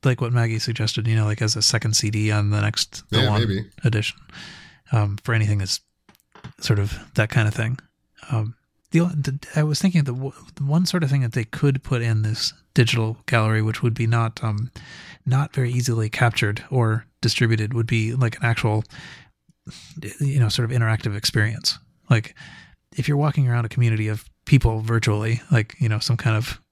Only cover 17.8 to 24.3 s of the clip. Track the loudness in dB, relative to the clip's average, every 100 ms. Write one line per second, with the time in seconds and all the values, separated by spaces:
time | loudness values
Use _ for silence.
17.8 | 0 0 0 0 0 0 -2 0 0 0
18.8 | -4 -14 -20 -20 -20 _ _ _ -20 -20
19.8 | -20 -16 -16 -4 0 2 2 2 0 0
20.8 | 2 0 -2 -4 -2 2 0 0 -6 -6
21.8 | _ _ _ 0 0 -16 -20 -20 -20 _
22.8 | _ -6 -2 0 0 2 2 0 -2 0
23.8 | 2 2 -2 -4 -10